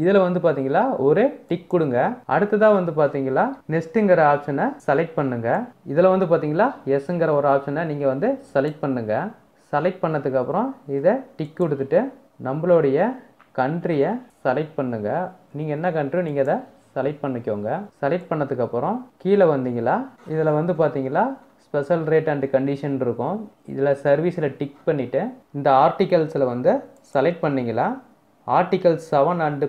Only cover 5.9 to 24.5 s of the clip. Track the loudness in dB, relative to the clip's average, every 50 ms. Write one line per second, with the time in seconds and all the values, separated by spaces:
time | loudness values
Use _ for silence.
5.9 | 2 4 4 4 4 2 2 2 2 0 0 0 0 0 0 0 -2 -4 -2 -2
6.9 | 0 0 0 -2 -2 0 0 0 2 2 2 2 2 2 0 -2 -4 -4 -4 -4
7.9 | -4 -2 -2 -2 0 0 0 -2 -2 -4 -6 -4 -2 0 0 -2 -2 -4 -4 -4
8.9 | -2 -2 -2 -2 -2 -2 -4 -6 -10 -14 _ _ _ _ _ _ -2 -2 -2 -2
9.9 | -2 -2 -4 -4 -2 -2 -2 -2 -2 -2 -2 -2 -2 -2 -2 -4 -6 -10 -8 -6
10.9 | -4 0 2 2 2 0 -2 -8 -10 -10 -10 -8 -4 -2 -2 -2 -2 -4 -2 0
11.9 | 0 0 0 0 -6 -14 _ _ _ -10 -8 -6 -6 -2 2 4 4 4 4 4
12.9 | 2 2 2 0 -2 -6 -12 -20 _ _ _ _ -4 -2 -2 -2 -2 -2 -2 0
13.9 | 0 2 0 0 -2 -4 -8 -14 _ _ -4 -2 -2 -2 -4 -4 -6 -6 -4 -4
14.9 | -4 -4 -4 -4 -4 -4 -6 -8 -10 -16 _ _ -10 -8 -6 -6 -4 -4 -2 -2
15.9 | -2 -2 -2 -2 -2 -2 -2 -2 0 0 0 0 -2 -2 -4 -10 -20 _ _ _
16.9 | -6 -4 -4 -4 -4 -4 -6 -6 -6 -4 -4 -4 -4 -4 -4 -4 -6 -6 -8 -12
17.9 | _ _ -4 -2 -2 -4 -4 -4 -4 -4 -4 -4 -2 -4 -4 -4 -4 -4 -4 -4
18.9 | -4 -6 -8 -14 _ _ -2 2 4 4 4 4 4 2 -2 -4 -4 -2 0 0
19.9 | 0 -2 -4 -8 -14 -16 -10 -6 -4 -2 0 2 0 0 0 0 0 0 0 0
20.9 | 0 -2 -4 -2 0 0 0 0 -4 -8 -14 _ _ _ _ _ -4 -4 0 0
21.9 | 0 0 2 2 2 2 2 0 -2 -2 0 0 0 0 0 0 -2 -2 -4 -4
22.9 | -2 -2 -2 -2 -2 -2 -4 -4 -4 -6 -8 -12 -18 _ _ -10 -4 -2 0 0
23.9 | 0 2 2 2 2 2 2 0 -2 -2 -4 -4